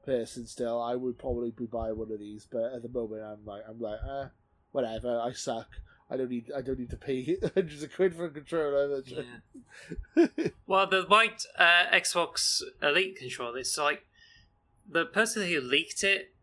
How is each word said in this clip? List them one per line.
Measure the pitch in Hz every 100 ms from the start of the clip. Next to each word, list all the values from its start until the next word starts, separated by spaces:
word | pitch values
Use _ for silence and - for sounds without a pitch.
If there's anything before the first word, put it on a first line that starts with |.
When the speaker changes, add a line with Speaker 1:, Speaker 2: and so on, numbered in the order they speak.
| -
Speaker 1:
person | 127 113 123 117
still, | - 120 117
I | 117 123
would | 127 120
probably | 135 120 120
be | 117 117
buying | 117 113 110
one | 110
of | 107
these. | 104 104 -
But | 120 117
at | 123
the | 117
moment, | 123 113 110
I'm | 107 107 104
like, | 101 110
I'm | 113
like, | 113 107 131
"Uh, | 139 135 _ _ _ _
whatever. | 139 117 110 123 117
I | 120
suck. | 127 - 113 113 - - _ _
I | 127
don't | 127
need, | 120 117 143
I |
don't | 127 131
need | 120
to | -
pay | 139 131 127 185 185
<laughs> |
hundreds | - 165 147
of | 147 -
quid | 190 170
for | 170
a |
controller." | 147 143 170 147 143 143
That's | 139 127
Speaker 2:
Yeah. | - 123 120 _ 269 - - - - - - 330 - - -
Speaker 1:
<laughs> | -
Speaker 2:
Well, | 190 190
the | 190
white, | 170 214 226 - - -
uh, | 170 175 180
Xbox | 180 - 175 165 - - - - -
Elite | 147 156 190 190
controller, | 127 127 120 123
it's | 123 -
like, | 147 147 _ _ - - _ _ _ _ -
the | 151 -
person | 196 226 220 185
who | 165
leaked | 123 143 160 -
it | 196 196 - _